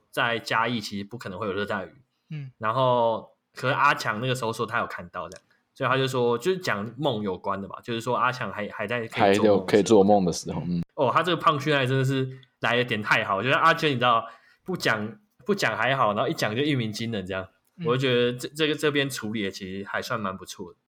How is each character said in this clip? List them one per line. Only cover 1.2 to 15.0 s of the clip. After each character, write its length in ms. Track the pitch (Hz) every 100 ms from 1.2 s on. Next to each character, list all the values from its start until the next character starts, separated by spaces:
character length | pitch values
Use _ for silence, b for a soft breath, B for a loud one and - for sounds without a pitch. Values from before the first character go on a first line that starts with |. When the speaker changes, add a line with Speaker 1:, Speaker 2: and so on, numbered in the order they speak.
| 110
Speaker 1:
能 80 | 92
会 80 | 107
有 60 |
热 100 | 95
带 220 | 104 104 90
鱼。 60 | - _ _ _
Speaker 2:
嗯。 240 | 151 135 -
Speaker 1:
然 160 | 110
后 560 | 123 131 123 117 107 - _ _
可 140 | - 127
是 60 |
阿 200 | 139 143
强 260 | 143 127 107
那 80 | 131
个 60 |
时 100 | 127
候 80 | 113
说 140 | 113 110
他 120 | 117
有 80 | 98
看 220 | - 87
到 200 | 90 87
这 80 | 90
样， 80 | _ _ _
所 100 | -
以 60 | 127
他 60 | 131
就 100 | 135
说， 320 | 131 120 117
就 140 | 180
是 60 | 185
讲 300 | 131 104 110 113
梦 280 | 151 107
有 120 | 104 90
关 240 | 98 95
的 60 | 95
嘛， 80 | -
就 100 | -
是 80 | 117
说 160 | 127 117
阿 140 | 123
强 220 | 127 110
还， 160 | 95 104
还 180 | - 104
在 180 | 120 113
可 200 | - 101
以 20 |
做 0 |
梦 0 |
的 0 |
时 80 | 101
候。 60 | 104
Speaker 3:
还 0 |
有 160 | 98
可 120 | 92 107
以 60 |
做 220 | 95 110
梦 200 | 98 104
的 80 | 90
时 200 | 80 82
候， 100 | 85
嗯。 200 | 80 87 85
Speaker 1:
哦， 160 | - 123
他 120 | 143
这 100 | 170
个 80 | 165
punch 220 | 165 147
line 200 | 135 143 127
真 100 | 135
的 60 |
是 340 | 135 135 131 131 - _
来 160 | 113 120
的 80 |
点 180 | 123 107
太 220 | 104 127
好， 100 | 107
我 80 | 98
觉 80 | 123
得 60 | 143
阿 180 | 160
娟 160 | 160 156
你 40 |
知 80 | 123
道， 220 | 123 117 B B B B
不 140 | - 180
讲， 420 | 135 110